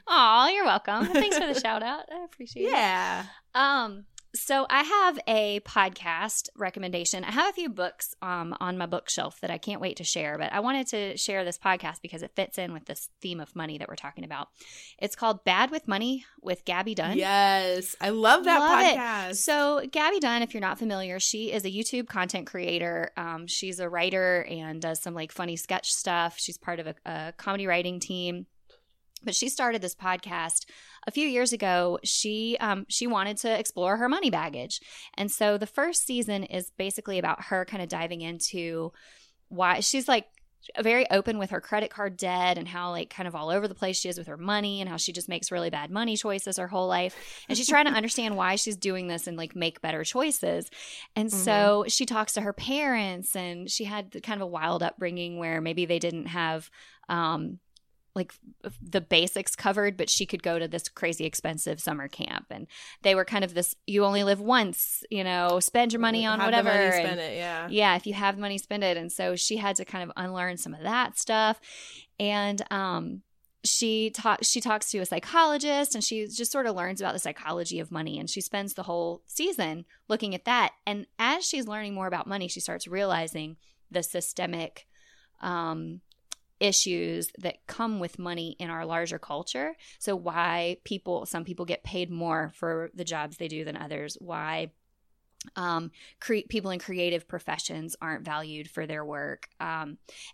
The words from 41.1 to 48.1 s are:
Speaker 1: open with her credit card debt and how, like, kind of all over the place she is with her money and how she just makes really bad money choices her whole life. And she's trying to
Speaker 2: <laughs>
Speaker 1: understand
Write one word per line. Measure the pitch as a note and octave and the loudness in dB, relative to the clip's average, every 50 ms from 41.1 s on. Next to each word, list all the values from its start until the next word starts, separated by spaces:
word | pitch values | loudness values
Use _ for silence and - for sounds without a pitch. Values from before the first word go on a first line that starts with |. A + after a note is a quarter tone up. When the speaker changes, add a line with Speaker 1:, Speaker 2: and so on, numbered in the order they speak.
Speaker 1:
open | - G3 G3+ A#3 A3+ G#3+ | 4 4 4 4 0 0
with | G3 F#3 | 0 -2
her | F#3+ - | -2 -4
credit | - - G#3 G#3+ G#3+ - | -4 -2 0 0 0 0
card | - - G3+ G3 F3+ | -2 -2 -4 -4 -2
debt | - G3+ F3+ F3+ F3+ F3+ F3+ F3+ E3+ | -2 -2 0 2 4 4 4 2 2
and | E3 F3 | 0 -6
how, | F3+ F3+ F3 F3+ F3 | -6 -6 -4 -4 -4
like, | E3+ E3 - | -4 -6 -6
kind | - - F#3+ | -6 -8 -8
of | F3+ E3 | -6 -6
all | D#3 D3+ D#3+ | -4 -2 0
over | F3 G3+ G#3 | 2 2 0
the | G#3 F#3+ | 0 -4
place | - G3+ F#3+ F#3 - | -2 -2 -2 0 -2
she | - F3+ | -2 -4
is | F3 F3 | -4 -6
with | E3+ - | -8 -10
her | D3 | -10
money | D3+ E3+ G3 G#3 G#3 G3+ G#3 G3 G3 | -6 -2 0 0 0 0 0 -2 -4
and | F#3+ F#3 | -4 -6
how | E3+ | -4
she | E3 - - E3 | -4 -4 -4 -4
just | F3 F3 - | -6 -6 -6
makes | F3+ E3+ - - | -4 -4 -4 -2
really | F#3 F3 E3+ E3+ | -2 -2 -2 -2
bad | D#3+ D3 D3 D3+ | -2 -4 -4 -4
money | F3+ G#3 A#3 A#3 G#3+ | -2 -2 0 0 0
choices | G#3+ - G#3+ G3 G3 - G3 F#3 | 0 0 0 -2 -2 -2 -4 -4
her | - F3+ F3+ | -4 -4 -2
whole | G3 F#3 F#3 | 0 0 2
life. | F#3 F3+ F3 F3+ F#3 - - - - - - - - | 2 2 2 2 0 -2 -6 -14 -14 -14 -12 -6 -4
And | - A3 | -2 0
she's | B3+ - | 2 4
trying | D4+ C#4+ D4 | 6 6 6
to | C#4+ C#4+ | 6 4
Speaker 2:
<laughs> | |
Speaker 1:
understand | A3 G#3 A#3 | 2 2 0